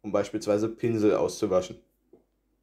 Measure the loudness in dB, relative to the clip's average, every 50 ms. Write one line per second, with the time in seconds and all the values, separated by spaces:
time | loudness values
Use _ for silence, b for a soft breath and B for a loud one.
0 | -8 -2 -2 -2 -2 -2 -4 -6 -2 0 0 0 0 -2 -4 -2 -4 -2 0 2
1 | 4 4 4 4 2 0 -2 -2 -2 0 0 0 0 -2 -8 -18 _ _ _ _
2 | _ _ _ -20 _ _ _ _ _ _ _ _